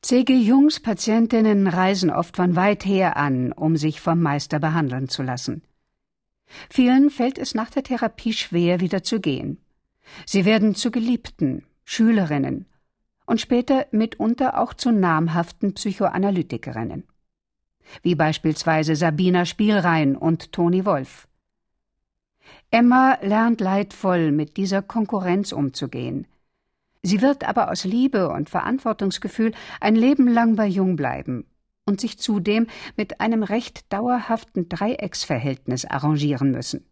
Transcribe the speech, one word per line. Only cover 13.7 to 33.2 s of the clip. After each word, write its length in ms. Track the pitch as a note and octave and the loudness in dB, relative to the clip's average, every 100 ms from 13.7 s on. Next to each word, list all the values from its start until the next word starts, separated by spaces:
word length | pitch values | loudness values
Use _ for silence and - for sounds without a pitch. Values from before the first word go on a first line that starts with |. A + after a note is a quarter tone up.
| C4+ - | 0 2
mitunter 680 | G#3+ A3 - G#3+ A#3+ C4 - | 0 0 -2 -2 0 0 0
auch 140 | A#3 | -4
zu 180 | - A#3+ | -2 0
namhaften 840 | G#3+ F#3 D#3+ E3 E3+ E3+ - G3+ | 2 4 2 2 0 -4 -4 -4
Psychoanalytikerinnen, 1300 | F#3+ G3+ F#3+ G3 F#3 G3 F#3 D3 A#2 - A#2 A#2 - - _ _ _ _ _ _ _ _ - | -4 -6 -2 -2 0 0 0 -4 -8 -8 -8 -6 -8 -14 _ _ _ _ _ _ _ _ -4
wie 140 | E3+ D#3+ | -2 2
beispielsweise 840 | D#3 D3+ D#3+ D3+ - D#3+ D#3 D3+ | 2 0 -2 -2 0 0 0 0
Sabina 480 | E3+ D3+ F3+ F3+ F3 | 0 2 2 2 0
Spielrein 720 | - G#3 G#3 F3 E3 C#3+ C3+ | 0 2 4 2 2 2 0
und 340 | D#3+ E3 - | 0 -2 -4
Toni 340 | - E3+ F#3 G3 | -2 0 2 0
Wolf. 440 | D#3 C3 - _ _ _ _ _ _ _ _ _ _ _ _ _ - _ | -2 -4 -16 _ _ _ _ _ _ _ _ _ _ _ _ _ -20 _
Emma 460 | A3+ A#3+ B3+ C4 C4 | 4 6 6 4 2
lernt 400 | G3 G#3+ A#3 A#3 | 0 2 2 0
leidvoll, 720 | F#3+ G3 G3+ - F#3+ F3+ D#3+ | 0 0 -2 -4 0 2 2
mit 240 | D3 D3+ - | 0 -2 -4
dieser 240 | F#3+ G3 | -2 -2
Konkurrenz 720 | G3 A#3 G#3 G#3 F3+ F#3 G3+ | -2 -4 -2 -2 0 -2 -2
umzugehen. 720 | - C#3+ - C3+ B2+ B2 C3+ - _ _ _ _ _ _ _ F3+ | -4 -4 -4 -8 -6 -6 -8 -10 _ _ _ _ _ _ _ -2
Sie 160 | G3 | 2
wird 220 | C4 - | 2 0
aber 260 | - - - | -2 -2 -2
aus 140 | F#3+ | -4
Liebe 460 | F#3 A3+ C4+ A3+ E3 | -4 0 0 0 -2
und 200 | - D#3+ | -4 -4
Verantwortungsgefühl 1040 | F3+ - C4 A#3 G#3+ G3 - G3+ - A3+ - - - | -4 -4 -4 -4 -2 -4 -4 -8 -2 -2 -2 -16 -6
ein 140 | G#3 A3+ | 0 4
Leben 300 | B3 C#4+ B3 | 4 4 4
lang 300 | A#3 A#3 G#3+ | 4 2 2
bei 120 | G#3 | 0
Jung 280 | F#3 F#3+ E3 | 2 0 0
bleiben 500 | C3+ C3+ - B2 - _ _ _ - | -2 -4 -8 -8 -10 _ _ _ -4
und 140 | G3+ | -4
sich 180 | A3+ - | -4 -6
zudem 500 | - G#3 F3+ G#3+ A3+ - - - | -4 -2 0 0 0 -4 -12 -8
mit 240 | G#3 | -8
einem 240 | - | -4